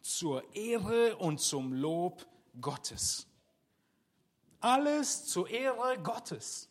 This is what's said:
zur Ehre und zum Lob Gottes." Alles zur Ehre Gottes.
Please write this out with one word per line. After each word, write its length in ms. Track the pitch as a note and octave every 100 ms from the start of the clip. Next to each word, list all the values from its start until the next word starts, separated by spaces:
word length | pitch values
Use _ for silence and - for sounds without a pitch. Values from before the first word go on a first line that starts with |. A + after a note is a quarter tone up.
zur 540 | - - E3+ C3 -
Ehre 600 | - A3 A#3 G3 A#3 A#3 G#3+
und 240 | F3+ D3+
zum 320 | - C#3+ C3
Lob 540 | B2+ D3 E3 F3 F3 - - _ B2
Gottes." 680 | B2 C3+ - - - - - _ _ _ _ _ _ _ _ _ _ _ _ -
Alles 640 | A3+ C4 D4 D4 C#4 - -
zur 220 | F3 F#3
Ehre 500 | A3+ C4 A#3+ B3+ B3+
Gottes. 680 | D#3+ - - A#2+ - - -